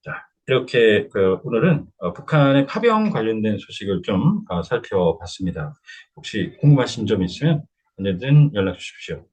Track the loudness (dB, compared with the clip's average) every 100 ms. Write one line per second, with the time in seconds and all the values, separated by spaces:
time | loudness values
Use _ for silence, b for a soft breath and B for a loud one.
0 | -12 -14 -14 _ -2 -2 0 2 4 4
1 | 0 0 0 0 -2 0 2 2 -2 _
2 | -8 -8 -2 2 4 4 2 0 2 2
3 | 0 0 -2 0 -2 -2 -6 -12 -4 -4
4 | 0 2 2 0 -2 -6 -2 -4 -2 0
5 | 0 -2 -8 -8 -8 -6 -10 -12 B B
6 | B -20 -10 -6 -8 0 4 4 2 -4
7 | -2 -2 -2 -2 -2 -2 -4 _ _ _
8 | -6 -4 4 4 4 2 -4 -4 -14 -16
9 | -14 -14 _